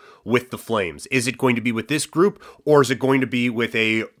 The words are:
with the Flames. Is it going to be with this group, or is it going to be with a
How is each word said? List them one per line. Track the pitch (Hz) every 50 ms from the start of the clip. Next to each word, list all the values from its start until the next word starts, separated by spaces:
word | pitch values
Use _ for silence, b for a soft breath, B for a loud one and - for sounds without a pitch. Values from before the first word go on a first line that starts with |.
| B B B B B
with | 98 117 - - -
the | - -
Flames. | - - 113 107 95 82 73 73 -
Is | - 131 131 117
it | 131 117 -
going | 135 127 120
to | 117
be | 107 120
with | 113 113 113 -
this | 147 151 -
group, | - - 156 190 202 - B B B B B B
or | 147 151 143
is | 135 120
it | 131 113
going | 131 131 135 135
to | 131
be | 113 123 123 120 123
with | 110 117 117 113 -
a | 113 110 110 110 110 107 - - _